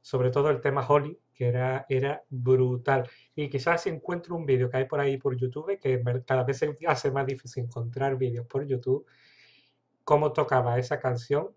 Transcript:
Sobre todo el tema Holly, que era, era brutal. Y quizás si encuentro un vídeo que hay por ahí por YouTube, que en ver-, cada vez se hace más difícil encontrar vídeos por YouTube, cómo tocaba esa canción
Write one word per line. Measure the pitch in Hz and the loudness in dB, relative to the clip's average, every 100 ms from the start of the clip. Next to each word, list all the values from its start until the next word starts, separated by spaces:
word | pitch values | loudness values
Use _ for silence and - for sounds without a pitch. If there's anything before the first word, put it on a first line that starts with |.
Sobre | - 131 127 | -2 0 2
todo | 135 147 | 4 2
el | 135 | 2
tema | 143 139 123 | 0 0 4
Holly, | 147 147 - _ | 2 2 -10 _
que | _ 123 | _ 0
era, | 123 127 131 - | 0 0 -2 -2
era | 131 139 147 - | 0 0 -4 -8
brutal. | 131 123 131 127 123 131 131 123 - _ - | -4 4 4 4 0 0 0 0 -12 _ -8
Y | 147 | -4
quizás | 139 170 170 | -2 0 0
si | 190 | -2
encuentro | 160 - 175 170 170 | -6 -6 -6 -6 -6
un | 147 | 0
vídeo | 131 123 | 2 2
que | 131 | 0
hay | 135 | -2
por | 147 | 0
ahí | 143 135 | 0 0
por | 139 127 | -2 -2
YouTube, | 127 147 165 196 | -4 -4 -6 -4
que | 135 | 0
en | 127 | 0
ver-, | 120 123 - | 0 -2 0
cada | 131 | 0
vez | 120 131 | 0 0
se | 151 147 165 | -2 -2 0
hace | 151 147 | 0 0
más | 135 135 | -2 -4
difícil | 131 123 - 120 | -6 -8 -8 -8
encontrar | - 117 135 135 131 | -6 -6 -2 -2 0
vídeos | 127 120 120 | -2 -2 -4
por | 139 143 | -6 -2
YouTube, | 127 127 135 - _ _ _ - _ _ _ _ _ | -2 0 -2 -2 _ _ _ -20 _ _ _ _ _
cómo | - 147 151 | 2 4 4
tocaba | 151 143 131 120 120 | 0 2 2 2 0
esa | 123 143 | -2 -2
canción | 131 120 - 143 196 | -2 -4 0 0 0